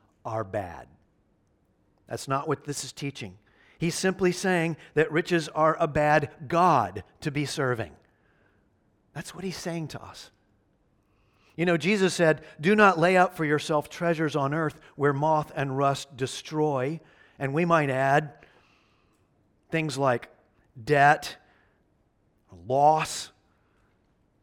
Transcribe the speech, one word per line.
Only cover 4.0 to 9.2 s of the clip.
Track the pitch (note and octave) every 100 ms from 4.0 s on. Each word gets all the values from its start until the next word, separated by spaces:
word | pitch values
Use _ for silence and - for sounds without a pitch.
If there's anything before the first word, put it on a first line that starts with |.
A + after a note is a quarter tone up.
| F#3+ F#3+ F#3
saying | F3+ F#3+ F3+ E3 D#3 -
that | - D#3
riches | D3+ F3 F3 D3
are | - D#3 D#3
a | D#3+
bad | C#3+ D3+ D3+ C#3+ - C3
god | E3+ F3+ C#3+ G2+ G2 - _
to | D#3
be | C#3 C#3+
serving. | - C3+ A#2+ G2 - _ _ _ _ _ _ _ _ _ _ _
That's | D3